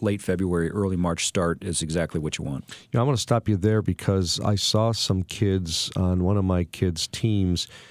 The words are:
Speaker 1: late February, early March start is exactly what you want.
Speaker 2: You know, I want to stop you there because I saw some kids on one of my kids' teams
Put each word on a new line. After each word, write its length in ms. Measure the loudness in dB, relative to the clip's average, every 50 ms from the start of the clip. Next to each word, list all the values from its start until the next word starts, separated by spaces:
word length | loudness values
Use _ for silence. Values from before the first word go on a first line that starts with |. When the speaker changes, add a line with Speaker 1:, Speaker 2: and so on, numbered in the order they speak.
| 0
Speaker 1:
late 180 | 0 0 0
February, 480 | 0 -2 0 0 0 0 2 0 0 0
early 260 | 0 -2 -2 0 0
March 320 | 0 0 0 0 0 -2 -2
start 340 | 0 0 0 0 -2 -2 -4
is 180 | -6 -4 -4
exactly 380 | -4 -2 -2 -2 -2 -2 -2 -4
what 200 | -4 -4 -4 -6
you 60 | -6
want. 200 | -6 -8 -8 -10 -12 -18 -20 -10 -2
Speaker 2:
You 80 | 0 0
know, 40 | 2
I 20 |
want 140 | 2 2 0
to 40 | 0
stop 260 | 0 0 0 2 2
you 80 | 0
there 260 | 2 2 2 2 2 2
because 580 | 0 -2 -2 0 0 2 2 2 0 -2 -2
I 160 | 0 0 0
saw 340 | 2 0 2 2 2 2 2
some 320 | 0 0 -2 0 0 0 -2
kids 680 | -4 -4 0 0 2 2 0 0 -2 -4 -4 -4 -4 -2
on 300 | 0 2 2 2 2 2
one 120 | 2 2
of 80 | 2 2
my 200 | 2 2 2 0
kids' 420 | -2 -2 -2 -2 0 0 -2 -6
teams 640 | -8 -4 -2 -2 0 2 2 2 2 2 0 -2 -6 -10 -18 -20 -20